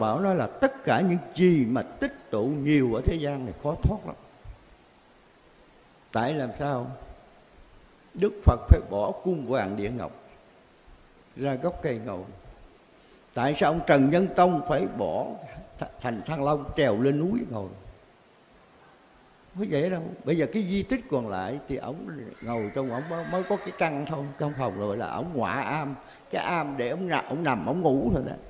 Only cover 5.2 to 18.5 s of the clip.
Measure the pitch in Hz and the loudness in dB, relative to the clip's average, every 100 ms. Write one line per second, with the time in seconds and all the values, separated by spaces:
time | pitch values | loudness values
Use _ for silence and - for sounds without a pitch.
5.2 | - _ - - - - - - - 113 | -20 _ -20 -20 -20 -20 -20 -20 -4 -2
6.2 | 123 156 127 107 143 131 123 131 - - | 0 0 -4 -4 -4 -2 -6 -12 -16 -20
7.2 | - - - - - - - - - - | -20 -20 -20 -20 -20 -20 -20 -20 -18 -2
8.2 | 208 - - 120 - - - 101 104 - | -2 4 4 4 6 6 6 0 0 -2
9.2 | 185 170 123 131 98 104 101 120 78 - | -2 -2 0 0 0 -2 -4 -4 -6 -10
10.2 | - - - - - - - - - - | -20 -20 -20 -20 -20 -20 -20 -20 -20 -20
11.2 | - - 139 127 175 175 156 117 107 90 | -20 -6 -4 -2 -2 -2 -4 -4 -6 -8
12.2 | 98 95 - - - - - - - - | -10 -16 -20 -20 -20 -20 -20 -20 -20 -20
13.2 | - - 127 147 160 165 - 143 135 175 | -10 -2 0 4 2 2 6 6 8 4
14.2 | 185 - 180 160 - 147 - - 92 90 | 4 6 6 4 0 0 0 -2 -2 0
15.2 | - - - - - - - - 123 113 | -4 -8 -14 -16 -18 -12 -12 -6 -4 -4
16.2 | - 156 139 151 139 - 135 104 135 147 | -4 0 2 0 0 2 4 6 4 4
17.2 | 175 233 - 113 92 98 - - - - | 2 0 -2 -6 -8 -12 -20 -20 -20 -20
18.2 | - _ _ | -20 _ _